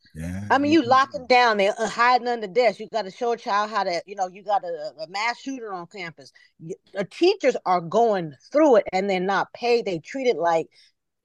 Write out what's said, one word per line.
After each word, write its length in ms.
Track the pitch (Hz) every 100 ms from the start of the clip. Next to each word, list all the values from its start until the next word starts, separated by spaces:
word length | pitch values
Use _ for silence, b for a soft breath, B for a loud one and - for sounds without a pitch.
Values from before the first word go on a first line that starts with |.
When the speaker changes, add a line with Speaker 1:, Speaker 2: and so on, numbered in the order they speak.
| _ -
Speaker 1:
Yeah, 320 | 80 180 104
Speaker 2:
I 100 | 254
mean, 120 | 285
you 100 | 320
Speaker 1:
mm-hmm. 60 | 240
Speaker 2:
locking 380 | 262 269 285 247
down, 300 | 247 247 214
they, 100 | 196
uh, 180 | 214 214
hiding 400 | 196 240 247 240
under 180 | 240 214
desks. 320 | 180 240 190
You 80 | 208
gotta 180 | 220 190
show 220 | - 240
a 40 | 233
child 340 | - 196 214
how 120 | 220
to, 180 | 190 170 165
you 100 | 202
know, 140 | 185
you 120 | 185
got 220 | 196 196
a, 300 | 175 165 151 135
a 40 | 156
mass 280 | 196 226 240
shooter 320 | 269 269 226
on 120 | 185 170
campus. 440 | 202 170 151 135 b b _
Y-, 140 | 160 - _ -
uh, 60 | 196
teachers 460 | - 349 415 277 240 -
are 160 | 180
going 520 | 170 196 233 196 160 139 _
through 240 | 285 311 220
it 80 | -
and 160 | 185 202
they're 100 | 185
not 320 | 185 196 -
paid. 300 | - 240 240 196
They 140 | 170
treat 280 | - 269 247
it 100 | 165
like, 300 | 170 165 160 b b _ _ _